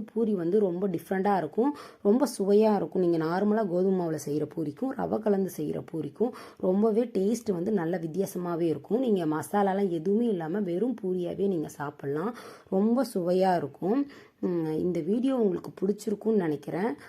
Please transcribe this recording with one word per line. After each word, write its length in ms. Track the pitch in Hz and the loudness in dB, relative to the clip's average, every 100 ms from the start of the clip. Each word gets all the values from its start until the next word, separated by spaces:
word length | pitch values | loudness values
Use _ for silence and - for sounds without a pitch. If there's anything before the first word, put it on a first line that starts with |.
பூரி 280 | 214 214 220 | -4 -2 0
வந்து 220 | 202 170 208 | 0 2 2
ரொம்ப 300 | 196 175 196 | 2 0 -2
டிஃப்ரெண்டா 460 | 165 - 196 196 196 | -4 -2 0 2 0
இருக்கும், 340 | 151 208 277 294 - - | 0 0 0 -2 -12 -2
ரொம்ப 260 | 202 240 285 | 2 4 2
சுவையா 440 | - 196 202 220 | 0 4 6 6
இருக்கும். 300 | 202 165 185 | 4 0 0
நீங்க 140 | 175 165 | 2 2
நார்மலா 460 | 160 180 208 214 202 | 0 0 2 2 0
கோதுமை 280 | 175 190 185 | 0 2 2
மாவுல 240 | 170 156 | 0 -4
செய்யற 260 | - 147 143 | -4 -4 -4
பூரிக்கும் 460 | - 147 139 262 | -4 -6 -4 -6
ரவை 240 | 262 170 214 | -4 -2 -2
கலந்து 340 | 214 190 185 | 0 0 0
செய்யற 280 | 175 151 160 131 | -4 -6 -6 -6
பூரிக்கும் 460 | 160 147 - 240 - - - | -8 -8 -2 -4 -4 -16 -4
ரொம்பவே 460 | 190 196 220 214 240 | 0 2 4 2 0
டேஸ்ட் 380 | 196 196 233 - | 0 0 0 -2
வந்து 200 | 175 185 | -2 0
நல்ல 240 | 208 160 180 | 0 0 -2
வித்தியாசமாவே 720 | 165 160 190 185 175 165 170 | -4 -4 -4 -4 -4 0 0
இருக்கும். 320 | 147 - 226 | -2 -2 0
நீங்க 240 | 254 196 156 | 2 2 2
மசாலாலாம் 640 | 156 - 208 202 190 196 | -2 -2 0 2 2 0
எதுவுமே 360 | 170 170 208 240 | 0 0 2 2
இல்லாம 320 | 185 160 202 | 0 -2 -2
வெறும் 360 | 185 175 240 226 | -2 0 -2 -2
பூரியாவே 520 | 185 185 170 170 196 | -4 -2 -4 -2 0
நீங்க 220 | 175 151 | 0 -4
சாப்பிடலாம், 640 | - 143 - 143 151 202 233 - - - | -6 -10 -6 -4 -2 -2 -6 -14 -20 -2
ரொம்ப 360 | 190 214 240 262 | 2 4 2 0
சுவையா 460 | 196 175 185 190 175 | -2 0 4 4 2
இருக்கும். 440 | 143 - 175 262 285 - - _ | -2 -4 0 0 -2 -8 -20 _
ம், 300 | 190 175 160 156 | -2 0 0 0
இந்த 200 | 175 170 | 0 -2
வீடியோ 340 | 156 233 262 262 | 0 0 0 2
உங்களுக்கு 340 | 208 170 - | 2 0 -6
பிடிச்சிருக்கும்னு 720 | - 196 208 - 208 214 214 | -4 -2 -2 -4 -4 0 2
நினைக்கிறேன். 460 | 170 143 - 156 220 285 | 2 -2 -4 -4 -4 -4